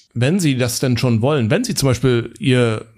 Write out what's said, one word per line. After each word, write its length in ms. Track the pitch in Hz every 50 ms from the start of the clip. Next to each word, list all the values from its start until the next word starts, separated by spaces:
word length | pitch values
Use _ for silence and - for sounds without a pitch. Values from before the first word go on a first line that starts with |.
| _ _ -
wenn 260 | 117 127 139 180 202
sie 160 | 175 147 135
das 240 | 120 123 117 - -
denn 180 | 143 131 123
schon 240 | 113 135 127 117 107
wollen, 280 | 117 139 156 139 113 104
wenn 160 | 147 214 254
sie 100 | - 156
zum 120 | - 135
Beispiel 460 | 135 120 - - 131 120 117 - - - -
ihr 460 | - 131 127 123 120 113 110 110 - - -